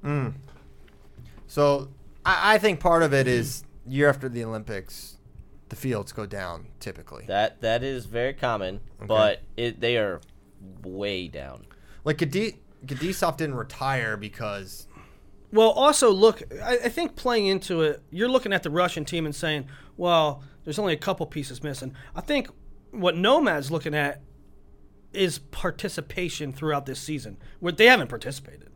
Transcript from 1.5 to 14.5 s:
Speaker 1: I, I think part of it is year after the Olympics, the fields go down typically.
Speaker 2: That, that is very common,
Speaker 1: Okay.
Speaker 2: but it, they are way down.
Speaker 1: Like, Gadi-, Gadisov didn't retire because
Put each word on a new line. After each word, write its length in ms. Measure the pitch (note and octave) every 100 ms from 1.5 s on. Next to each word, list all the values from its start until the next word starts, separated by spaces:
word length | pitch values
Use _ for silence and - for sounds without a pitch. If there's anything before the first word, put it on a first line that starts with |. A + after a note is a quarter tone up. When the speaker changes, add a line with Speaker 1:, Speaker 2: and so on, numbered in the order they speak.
| - D3 C#3+ C#3 - - -
Speaker 1:
I, 300 | - F3+ G3
I 40 | G#3+
think 220 | G#3 E3
part 220 | F3+ E3
of 100 | D#3+
it 140 | C#3 B2+
is 380 | B2 C3 - - - -
year 220 | C3 D3
after 200 | C#3 C3+
the 160 | A#2+
Olympics, 720 | A2+ A2 G#2+ G2+ F#2 - - - - - - - -
the 80 | -
fields 360 | C3 A2+ G2
go 140 | - G#2
down 400 | G2+ F#2 E2+ D2+ -
typically. 440 | - F2+ - C#2+ -
Speaker 2:
That, 340 | G2 A2 -
that 200 | A2+ A#2
is 240 | C3 C3 G2+
very 280 | A#2 B2+
common, 460 | - B2+ A2 F#2 G2+ - -
Speaker 1:
Okay. 80 | G#2
Speaker 2:
but 360 | A2 G#2+ - - -
it, 240 | A#2 A2
they 160 | A#2 A#2+
are 220 | G#2 E2+ - - _ - F#2+ F#2
way 460 | F2+ F#2+ G2+ F#2+ F2
down. 380 | D2 C2+ A#1+ G1+ - - -
Speaker 1:
Like, 140 | - D#3
Gadi-, 400 | E3 F3 A3 - - - C3
Gadisov 500 | C3+ E3 F#3 F3 D#3
didn't 200 | D#3 B2+
retire 600 | A2 - C3+ C3+ A2+ G#2+
because 720 | G#2 - A2